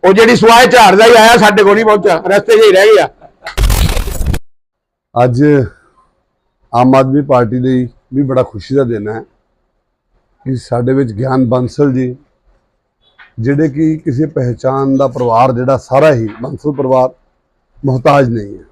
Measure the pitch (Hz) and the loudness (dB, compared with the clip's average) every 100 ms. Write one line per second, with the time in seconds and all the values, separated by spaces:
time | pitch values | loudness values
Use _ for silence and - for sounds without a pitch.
0 | 180 190 226 240 226 233 254 247 196 190 | 4 4 4 4 4 4 4 4 4 4
1 | 226 240 220 240 214 208 196 202 220 208 | 6 6 6 4 2 2 2 2 2 0
2 | 202 165 175 196 202 220 220 185 214 202 | 0 -2 0 -2 2 2 4 4 4 2
3 | 156 _ - _ - - - - - 50 | 0 _ -20 _ -12 -4 -2 0 -2 -4
4 | - - - - - _ _ _ _ _ | -8 -6 -6 -6 -10 _ _ _ _ _
5 | _ - 127 120 147 147 107 _ _ _ | _ -2 -2 0 2 0 -2 _ _ _
6 | _ _ _ _ _ _ _ 120 127 135 | _ _ _ _ _ _ _ -2 2 2
7 | 131 143 139 127 117 123 127 127 123 _ | 0 -2 0 -2 0 -4 -4 -4 -6 _
8 | _ 131 139 127 120 107 - 135 127 113 | _ -6 -2 -2 -4 -10 -6 -4 -2 -6
9 | 104 113 - _ _ _ _ _ _ _ | -8 -10 -14 _ _ _ _ _ _ _
10 | _ _ _ _ 131 127 - 120 120 131 | _ _ _ _ -10 -10 -6 -6 -2 -2
11 | 127 101 131 131 123 127 123 - 147 127 | -4 -6 -4 -2 0 -2 -4 -2 -2 -2
12 | 127 127 _ _ _ _ _ _ _ _ | -6 -10 _ _ _ _ _ _ _ _
13 | _ _ - - 113 143 156 135 160 156 | _ _ -20 -8 -4 -2 -2 -2 -4 -2
14 | 165 120 156 147 123 117 131 135 139 135 | -6 -4 -4 -4 -6 -4 -4 -2 -2 0
15 | 135 120 120 113 131 120 127 131 - 131 | -2 -2 -2 0 0 0 -2 -4 -2 0
16 | 156 127 110 107 131 139 147 139 131 131 | 2 0 -4 -10 -14 -8 -8 -6 -2 -2
17 | 127 _ _ _ _ _ _ _ 139 127 | -2 _ _ _ _ _ _ _ -6 -2
18 | 147 143 127 117 101 98 - | 0 0 0 -4 -10 -18 -20